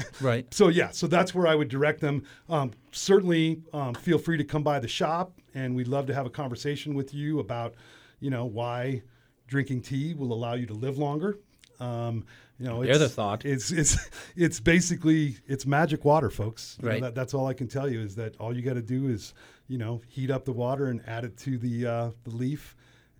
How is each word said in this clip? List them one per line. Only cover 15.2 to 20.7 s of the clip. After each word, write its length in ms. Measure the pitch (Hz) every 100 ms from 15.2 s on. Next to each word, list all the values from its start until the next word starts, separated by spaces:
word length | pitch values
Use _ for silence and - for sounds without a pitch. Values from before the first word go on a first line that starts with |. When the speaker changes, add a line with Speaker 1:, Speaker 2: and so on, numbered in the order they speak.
| 147 113 -
Speaker 1:
it's 180 | 135
magic 400 | 135 143 165 151
water, 240 | 143 156 117
folks. 480 | - 107 113 - -
You 60 | 120
know, 60 |
Speaker 2:
Right. 100 | 110
Speaker 1:
that, 120 | 127
that's 200 | 117 127
all 120 | 139 131
I 80 |
can 140 | 127 117
tell 200 | 131 139
you 120 | 113
is 160 | 104 98
that 200 | 110 -
all 120 | 110
you 100 | 123
gotta 200 | 123 123
do 240 | 110 127 135
is, 260 | 110 - - - - -
you 100 | 127
know, 220 | 110 120 -
heat 200 | - 131
up 160 | 131
the 80 | 135
water 340 | 117 120